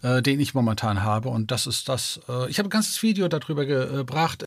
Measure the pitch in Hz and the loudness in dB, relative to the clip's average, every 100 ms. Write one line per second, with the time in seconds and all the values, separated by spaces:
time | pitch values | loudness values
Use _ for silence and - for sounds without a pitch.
0 | 123 127 139 139 139 135 113 107 110 101 | 2 4 4 2 2 2 2 2 0 0
1 | 107 107 127 113 107 123 127 117 - 127 | 2 0 0 -2 -2 -2 -2 -4 -2 -4
2 | - - - 123 127 180 202 214 208 - | -4 -6 -6 -4 -2 -2 0 0 0 0
3 | 220 202 175 151 - 147 139 135 131 135 | 2 2 2 0 -2 -2 0 0 0 -2
4 | 127 156 165 - | -2 0 0 -2